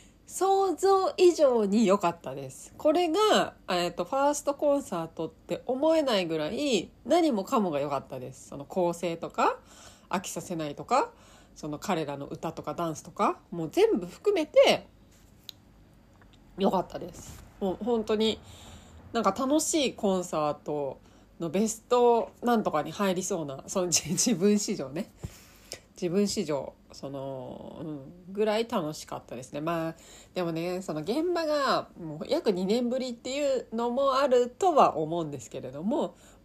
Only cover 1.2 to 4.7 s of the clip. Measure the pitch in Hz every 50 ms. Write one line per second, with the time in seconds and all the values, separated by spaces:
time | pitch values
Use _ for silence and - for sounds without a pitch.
1.2 | 370 349 330 - 320 269 247 233 214 196 190 220 233 180 190 202 - 170 170 -
2.2 | - - 131 139 139 131 - - - - - - - 302 311 349 359 339 311 392
3.2 | 427 427 330 208 165 - - - _ - 190 175 175 175 - - 175 175 - 269
4.2 | 277 285 294 294 - 285 285 285 320 294